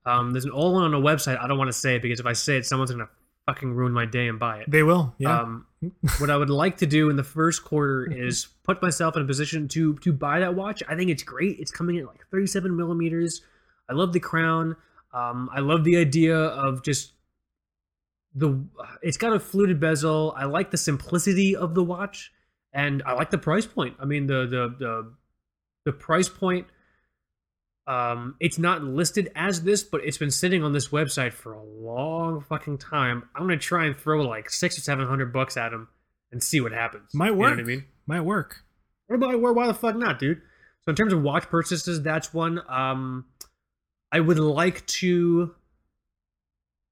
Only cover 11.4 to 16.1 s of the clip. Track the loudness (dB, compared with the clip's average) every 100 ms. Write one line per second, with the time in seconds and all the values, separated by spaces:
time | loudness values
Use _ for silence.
11.4 | -2 -2 -8 -4 -2 -2 -6 -14 _ -2
12.4 | 0 0 0 0 0 0 0 0 -2 -4
13.4 | -14 _ _ _ -6 0 2 0 0 0
14.4 | 2 2 0 -4 _ _ _ -6 -4 -4
15.4 | -6 -2 2 4 4 6 4